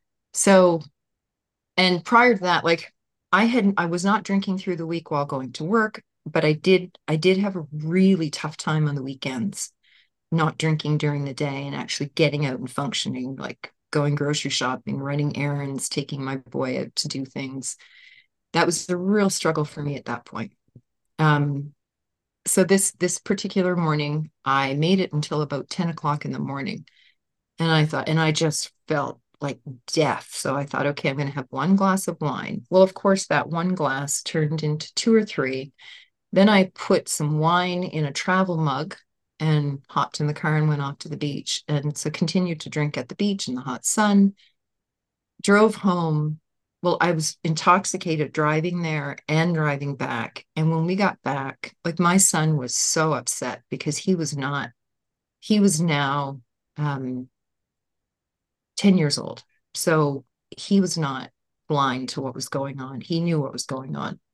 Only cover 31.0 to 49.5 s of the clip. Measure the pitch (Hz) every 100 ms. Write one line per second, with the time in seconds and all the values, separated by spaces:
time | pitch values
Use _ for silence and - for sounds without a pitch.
31 | 147 139 143 143 131 135 160 196 196 190
32 | - 170 147 123 - - - 185 190 -
33 | 202 190 - 147 - 170 180 175 143 135
34 | 143 - - 160 151 156 156 151 - -
35 | 233 226 208 - 131 131 135 _ - -
36 | _ _ _ 185 202 202 185 - - 180
37 | - - 151 151 160 175 180 180 180 156
38 | 143 - - 185 185 165 151 131 190 -
39 | _ _ _ - 156 151 143 139 _ 147
40 | - - 147 147 156 151 151 147 139 143
41 | 156 143 147 139 - - - 147 147 -
42 | 156 - 165 185 180 156 - 151 147 139
43 | - - 208 196 - 123 220 220 - -
44 | 214 202 196 - _ _ _ _ _ _
45 | _ _ _ _ - 202 214 208 196 175
46 | 165 151 151 156 _ _ _ _ 175 -
47 | 170 160 156 - 170 156 185 185 - 185
48 | 175 156 135 151 151 156 175 175 165 151
49 | 139 131 - 156 170